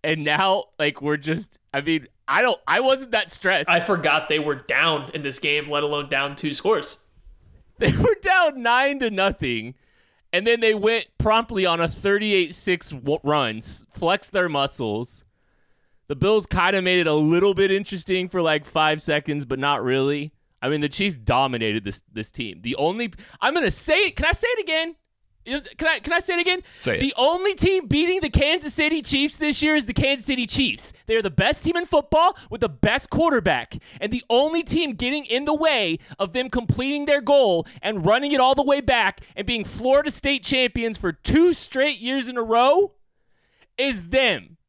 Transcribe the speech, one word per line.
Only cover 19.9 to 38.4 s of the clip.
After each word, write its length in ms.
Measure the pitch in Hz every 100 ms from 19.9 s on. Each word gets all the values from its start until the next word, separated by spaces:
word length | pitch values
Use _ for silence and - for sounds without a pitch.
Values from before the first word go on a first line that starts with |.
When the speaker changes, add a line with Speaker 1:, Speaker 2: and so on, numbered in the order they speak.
| 131 139 147 151 _ _ _
Speaker 1:
I 60 | 131
mean, 140 | 151
the 80 | 147
Chiefs 260 | - 196 143
dominated 720 | 107 123 135 120 110 107 101
this, 180 | 98 _
this 200 | 110 107
team. 280 | - 113 87
The 120 | 117 131
only, 380 | 151 208 233 - - -
I'm 140 | 233
gonna 180 | 339 247
say 360 | - - 320 392
it. 100 | -
Can 80 | 311
I 80 |
say 160 | 339 466
it 100 | 480
again? 380 | 330 320 330 320 _ _ _ _ -
It 80 |
was, 140 | 277 190 -
can 100 | 320
I, 120 | 285
can 120 | -
I 80 | 339
say 140 | 349
it 60 | 349
again? 240 | 349 359 - -
Speaker 3:
Say 180 | - 110
it. 40 |
Speaker 1:
The 120 | 269 233
only 360 | 262 349 392
team 320 | 381 370 381 254
beating 340 | 294 349 370
the 100 | 320
Kansas 440 | - 294 330 311
City 300 | - 302 320
Chiefs 320 | 240 277 285 -
this 260 | 302 277
year 140 | 302 302
is 100 | 208
the 80 |
Kansas 320 | 190 277 277 247
City 220 | 254 233
Chiefs. 440 | - 254 101 - - -
They 100 | 226
are 60 |
the 80 | 196
best 340 | 151 202 294
team 140 | 320 339
in 80 | 349
football 500 | 311 - 311 349 381 -
with 120 | 214
the 80 | 220
best 420 | 139 208 254 -
quarterback. 640 | - 330 262 180 131 113 - - -
And 100 | 208
the 120 | 240 -
only 340 | 240 302 330
team 300 | 320 320 311
getting 300 | 202 247 294 277
in 200 | 247 294
the 80 |
way 460 | 302 320 262 202 339 - -
of 160 | 190
them 160 | 247 254
completing 560 | 247 226 - 269 294 285
their 160 | 285
goal 460 | 247 285 233 170 165 -
and 220 | 196 214 165
running 260 | 233 285
it 80 |
all 160 | 285